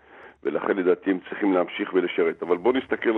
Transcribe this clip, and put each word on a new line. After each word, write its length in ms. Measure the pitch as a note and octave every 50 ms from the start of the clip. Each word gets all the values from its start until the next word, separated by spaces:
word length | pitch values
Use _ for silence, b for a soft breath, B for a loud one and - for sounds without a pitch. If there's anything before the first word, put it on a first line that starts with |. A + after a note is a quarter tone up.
| B B B B B B B B -
ולכן 320 | C#2+ D2 D#2+ - - G2
לדעתי 340 | G2+ F2+ F2+ F2 - - F#2+
הם 80 | F#2+ F2+ - -
צריכים 240 | - - G#2 G2
להמשיך 420 | F#2 F2+ F2 E2+ - - G2+ - F#2
ולשרת. 480 | F#2 F2 F2 - - E2+ E2 D#2+ -
אבל 140 | E2 E2+ F2
בואו 180 | F2 F2 A#2 C3
נסתכל 360 | C3 B2 - A2+ - - A#2 A2